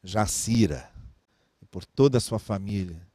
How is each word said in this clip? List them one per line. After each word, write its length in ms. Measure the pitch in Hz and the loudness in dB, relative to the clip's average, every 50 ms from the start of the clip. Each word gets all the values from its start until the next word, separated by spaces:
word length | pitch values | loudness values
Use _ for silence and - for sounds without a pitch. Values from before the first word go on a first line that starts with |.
| _ | _
Jacira, 840 | 92 92 110 107 98 - - - - 113 117 110 87 73 65 - - _ - - - - _ _ _ _ _ _ _ _ _ | -4 -2 -2 0 0 -2 -4 -2 0 4 4 4 2 2 -6 -10 -18 _ -20 -20 -20 -20 _ _ _ _ _ _ _ _ _
e 60 | - | -20
por 180 | _ - 92 - | _ -16 -16 -16
toda 340 | _ _ - 135 143 127 120 | _ _ 4 4 4 4 2
a 20 | |
sua 180 | - - 117 107 | 0 0 -6 -6
família. 600 | - - 110 98 98 101 101 101 92 90 85 82 87 _ _ | -4 -4 -6 -6 -4 -4 -4 -4 -4 -6 -8 -14 -18 _ _